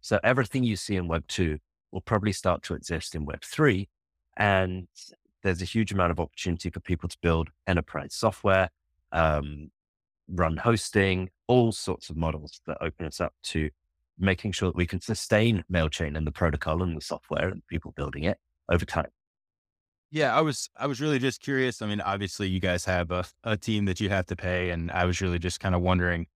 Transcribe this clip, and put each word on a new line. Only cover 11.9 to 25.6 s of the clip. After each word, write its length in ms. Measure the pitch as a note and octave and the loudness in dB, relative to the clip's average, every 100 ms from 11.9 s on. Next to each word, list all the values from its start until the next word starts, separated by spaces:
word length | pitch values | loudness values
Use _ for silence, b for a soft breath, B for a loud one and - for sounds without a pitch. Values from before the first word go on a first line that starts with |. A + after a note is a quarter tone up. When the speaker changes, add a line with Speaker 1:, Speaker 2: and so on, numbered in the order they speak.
| - - | -6 -6
Speaker 1:
of 80 | D#2 | -2
models 440 | E2 D#2 D2+ - - | -2 -2 -8 -18 -12
that 120 | D#2+ | -6
open 260 | E2 - D#2+ | -6 -6 -10
us 140 | - | -4
up 140 | E2+ _ | -6 _
to 240 | - D#2+ D2+ _ _ _ _ _ | -6 -2 -2 _ _ _ _ _
making 340 | F#2+ F#2 G#2+ | 0 2 -2
sure 180 | F#2 F#2 | -2 -2
that 60 | F2 | 0
we 100 | F2 | 0
can 140 | F#2+ | -2
sustain 640 | - G#2+ - G#2+ A2+ G#2+ - | -4 -6 2 4 4 2 0
MailChain 460 | F2+ D#2+ - D#2+ D2+ | 0 0 0 -4 -2
and 100 | D#2 | -4
the 60 | |
protocol 500 | D2 E2+ D2+ - D#2 | 0 0 0 0 0
and 140 | F2+ D#2+ | 0 -4
the 40 | |
software 480 | - - _ D2+ E2+ | -6 -10 _ -2 -2
and 160 | - - | -4 -8
people 240 | E2 D#2+ | -8 -8
building 300 | D#2 C#2 C#2+ | -10 -8 -4
it 140 | D#2+ - _ _ - | -4 -4 _ _ 0
over 140 | F2 | 0
time. 220 | F2+ - - _ _ _ _ _ _ _ _ _ _ | 0 -4 -6 _ _ _ _ _ _ _ _ _ _
Speaker 2:
Yeah, 260 | D3+ C#3 A#2+ | -2 2 4
I 40 | |
was, 300 | D#3 C3+ - - | 2 0 -8 -6
I 100 | C3+ | -4
was 140 | B2 | -2
really 180 | D3+ C#3 | 0 2
just 220 | C3 - | 0 -2
curious. 420 | - C3+ B2+ A#2 | -4 0 0 -2
I 40 | G#2+ | -4
mean, 140 | G#2 | -2
obviously 480 | F#2+ G2+ G2 - G2+ | -2 -2 -4 -2 -2
you 120 | F#2+ | 0
guys 240 | F#2 F2+ - | 0 0 0
have 240 | F#2 E2+ | -2 0
a, 140 | F2+ F2+ _ | -2 -4 _
a 120 | A#2 G#2+ | -4 -4
team 280 | - G#2+ | 0 0
that 160 | G2+ F#2 | 0 0
you 80 | G#2 | 0
have 180 | G2 F2+ | 0 -2
to 100 | F2+ | -4
pay, 340 | F#2 F2+ F2+ | -2 -2 -2
and 200 | E2+ E2 | -2 -4
I 140 | - | 0
was 160 | F2+ F2 | 0 2
really 180 | F#2+ E2+ | 0 0
just 220 | F2 - | -2 -4